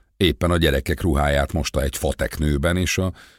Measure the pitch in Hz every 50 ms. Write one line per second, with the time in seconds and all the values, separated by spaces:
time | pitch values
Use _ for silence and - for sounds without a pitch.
0 | _ _ _ - 98 85 67 - - 85 87 85 82 76 69 65 64 - 82 -
1 | - 90 69 69 71 71 71 69 69 - - 82 69 - - 67 69 71 - -
2 | - 73 69 - 69 - - - 76 76 73 71 71 85 87 90 90 82 - -
3 | 92 92 - - - - -